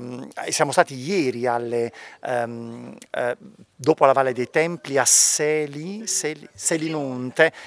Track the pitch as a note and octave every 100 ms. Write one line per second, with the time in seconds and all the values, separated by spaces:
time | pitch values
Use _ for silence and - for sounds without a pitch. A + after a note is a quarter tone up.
0 | B2 B2 C#3+ - - A2+ C#3+ D#3 D#3+ C3+
1 | C#3 G3 C3 A#2+ B2 A#2+ A#2 A#2+ A#2 -
2 | - - - A#2+ A#2 A#2 A#2 A#2+ B2 -
3 | - - A#2+ - - - - _ B2+ -
4 | C#3 C3+ C3 A#2+ A#2+ D#3+ E3 E3+ C3+ C#3
5 | B2 - - - D3+ D#3 D3 C#3+ E3+ G#3
6 | A3+ - D3+ D3+ - - - E3 D#3+ D#3
7 | C#3 B2+ B2+ - D#3+ -